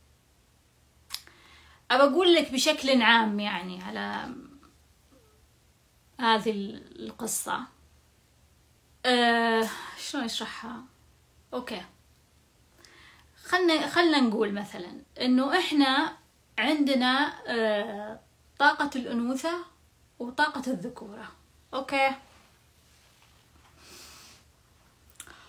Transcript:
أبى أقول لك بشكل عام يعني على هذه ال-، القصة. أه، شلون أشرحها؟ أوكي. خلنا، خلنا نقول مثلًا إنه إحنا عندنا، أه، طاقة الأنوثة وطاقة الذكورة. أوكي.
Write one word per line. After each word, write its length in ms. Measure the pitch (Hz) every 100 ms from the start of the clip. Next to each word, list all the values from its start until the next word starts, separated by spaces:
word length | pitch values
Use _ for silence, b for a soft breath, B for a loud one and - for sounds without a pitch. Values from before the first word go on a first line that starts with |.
| _ _ _ _ _ _ _ _ _ _ _ - b b b b b b _
أبى 120 | 254
أقول 320 | 277 277 370
لك 180 | 330 285
بشكل 500 | 262 311 311 262 269
عام 380 | 220 233 220 208
يعني 420 | 208 190 185 180
على 520 | 190 220 - 104 - - - - - _ _ _ _ _ _ _ _ _ _ _ _ _ _ -
هذه 300 | 233 220 220
ال-، 500 | 202 196 226 - -
القصة. 600 | 220 - 220 - - - 247 _ _ _ _ _ _ _ _ _ _ _ _ _ 254
أه، 640 | 247 233 233 226 226 220 B B -
شلون 260 | - 285
أشرحها؟ 580 | 226 - 220 - - 233 254 _ _ _ _ _ _
أوكي. 280 | 254 254 220 - _ _ _ _ _ _ _ _ _ b b b b b _
خلنا، 420 | - 359 349 311 294
خلنا 340 | 339 349 285
نقول 340 | 240 208 208
مثلًا 480 | 202 202 185 175 - - -
إنه 380 | 254 254 277 349
إحنا 580 | 339 302 269 269 320 - _ _ _ -
عندنا، 760 | 240 311 285 269 247 262 294 - -
أه، 760 | 233 220 208 226 202 214 233 _ _ _ -
طاقة 320 | 277 302 285 262
الأنوثة 680 | 247 233 233 269 330 349 339 _ _ _ _ _
وطاقة 540 | 247 254 302 302 254
الذكورة. 600 | 202 226 - 220 208 - - _ _ _
أوكي. 400 | 254 269 277 269 262 - - _ _ _ _ _ _ _ _ _ _ _ _ _ _ B B B B B B _ _ _ _ _ _ _ _ - B